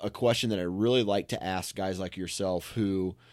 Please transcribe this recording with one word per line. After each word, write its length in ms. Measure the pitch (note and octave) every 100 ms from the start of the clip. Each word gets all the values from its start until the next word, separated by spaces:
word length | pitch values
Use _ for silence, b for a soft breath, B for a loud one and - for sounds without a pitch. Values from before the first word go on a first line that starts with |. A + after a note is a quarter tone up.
a 80 | G#2+
question 400 | - A#2+ A#2+ A#2
that 100 | G2+
I 40 |
really 400 | F2 F#2+ A2+ B2+
like 240 | G#2 G2+ -
to 140 | -
ask 320 | F#2 F#2 G2 -
guys 240 | F#2+ F#2
like 160 | F#2 -
yourself 560 | F2+ - G2 F2+ -
who 460 | A2+ G2+ F#2+ F#2 - b